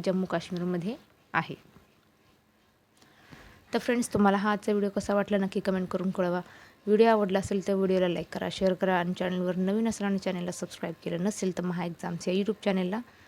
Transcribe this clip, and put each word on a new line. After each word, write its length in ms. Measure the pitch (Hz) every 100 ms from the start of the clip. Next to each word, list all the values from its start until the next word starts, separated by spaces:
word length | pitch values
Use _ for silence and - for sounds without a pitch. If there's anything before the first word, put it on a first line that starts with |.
| 180
जम्मू 200 | 185 185
काश्मीरमध्ये 720 | 170 - 180 175 180 170 277 - _ _
आहे. 220 | - - - - - - _ _ _ _ _ _ _ _ _ _ _ - _ - - - - -
तर 60 | 240
फ्रेंड्स, 340 | - 240 240
तुम्हाला 240 | 208 202 196
हा 140 | 208
आजचा 200 | 208 -
व्हिडिओ 180 | 208 202
कसा 240 | 202 -
वाटला 240 | 202 196 202
नक्की 220 | 196 202
कमेंट 280 | 185 190 180
करून 240 | 180 185
कळवा. 300 | 190 175 180 175 - - - -
व्हिडिओ 220 | 208 226
आवडला 320 | 220 202 190
असेल 280 | 190 202 185
तर 60 |
व्हिडिओला 340 | 196 190 185 180
लाईक 200 | 170 -
करा, 140 | - 185
शेअर 220 | - 190
करा 260 | 180 190 185
आणि 140 | 175 185
चॅनलवर 360 | 185 180 180 180
नवीन 320 | 185 208 226
असाल 200 | 214 202
आणि 100 | 196
चॅनलला 340 | 190 185 175
सबस्क्राईब 420 | 170 175 - 175 165
केलं 200 | 175 170
नसेल 340 | 190 - 190 180
तर 60 |
महा 220 | 180 175 175
एक्झाम्स 420 | 165 180 170 -
या 60 |
YouTube 320 | 185 202 190 -
चॅनलला 340 | 190 180 214 247 -